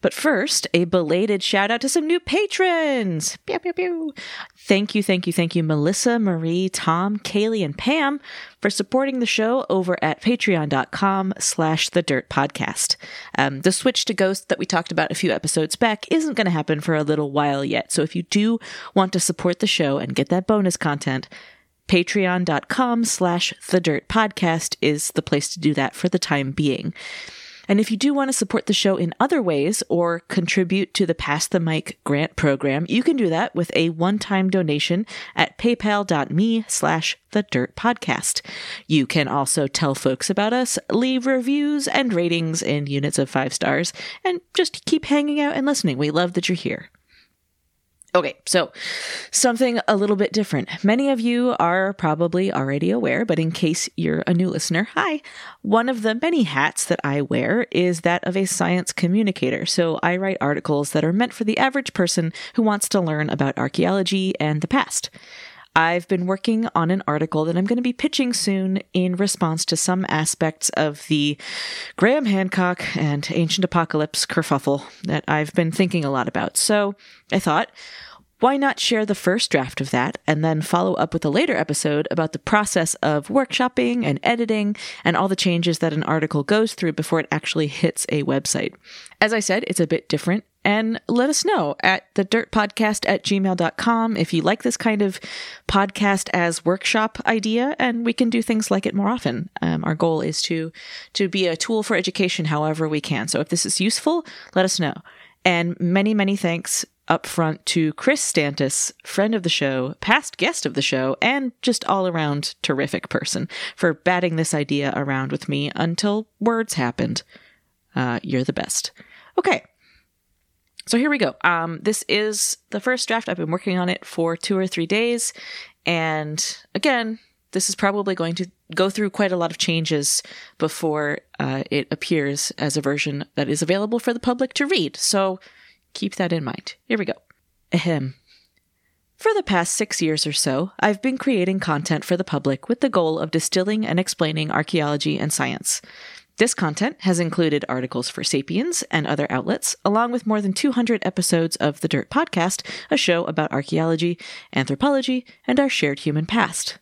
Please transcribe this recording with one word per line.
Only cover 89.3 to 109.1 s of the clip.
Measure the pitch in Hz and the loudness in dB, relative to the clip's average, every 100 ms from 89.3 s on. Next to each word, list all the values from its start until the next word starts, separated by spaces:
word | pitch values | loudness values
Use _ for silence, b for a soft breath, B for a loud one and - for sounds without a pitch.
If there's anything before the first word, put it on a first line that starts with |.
I | 226 | 0
said, | 202 196 - | 0 -2 0
it's | 185 | 0
a | 165 | 0
bit | 165 - | 0 -2
different, | 147 - 196 - _ - | -4 0 -2 -4 _ 0
and | 208 220 226 - | 0 0 -4 0
let | 240 262 | 2 2
us | 294 339 | 2 2
know | 392 151 143 | 2 0 0
at | - 190 _ | 0 0 _
the | - | -2
dirt | 190 226 220 | 0 0 0
podcast | 220 208 - 214 208 - | 0 0 0 0 0 0
at | 190 | 0
gmail | - 196 190 180 | 2 0 2 2
dot | 170 - | 0 0
com | - 233 226 220 | 0 2 2 0
if | 165 | 0
you | 165 | 0
like | 160 214 | 0 0
this | 247 - | -2 0
kind | 233 214 | 0 2
of | 202 185 B B B B - | 0 -2 B B B B -2
podcast | 202 196 - 202 196 - | 0 0 0 2 2 0
as | 180 170 165 | 0 0 0
workshop | - 190 - 220 220 - | 0 0 0 0 0 -2
idea, | - 226 214 226 262 311 | 0 0 2 0 0 0
and | 254 233 | 0 2
we | 233 | 0
can | 226 240 | 2 2
do | 233 | 2
things | 226 220 220 | 2 0 2
like | 196 | 0
it | 208 | 2
more | 196 202 | 0 0
often. | 247 - 120 175 - | 0 -2 -4 -6 -4
Um, | 165 160 | -2 0
our | 165 | 0
goal | 156 170 156 | 0 2 2
is | 156 156 | -2 -2
to, | - 165 160 B B B B | -2 -2 -4 B B B B
to | - 196 | -2 0
be | 196 180 | 2 0
a | 160 | 0
tool | - 220 | 0 -2
for | 208 202 | 2 0
education | 180 - 185 - | 0 0 0 0
however | 156 151 156 156 160 | 0 0 0 0 0
we | 151 | -2
can. | - 139 107 | -2 -4 -2
So | - | -2
if | 151 | 0
this | 170 | -2
is | - - | -2 0
useful, | 190 - - 339 320 B B | 0 0 0 0 -2 B B
let | - 185 | 0 2
us | - | 2
know. | 156 - - B B B | -2 -4 -14 B B B
And | 185 170 170 175 | 2 2 0 0
many, | 175 190 202 | 2 2 2
many | 214 196 196 | 2 2 0
thanks | 175 170 - - - _ - | 0 -2 -2 -4 -4 _ -2
up | 170 | -2
front | - - 160 156 | 0 0 0 0
to | - 175 156 | -2 0 0
Chris | - - 285 | 0 0 0
Stantis, | - - 143 143 135 - - - | 0 0 0 0 -2 0 -4 -6
friend | - | -6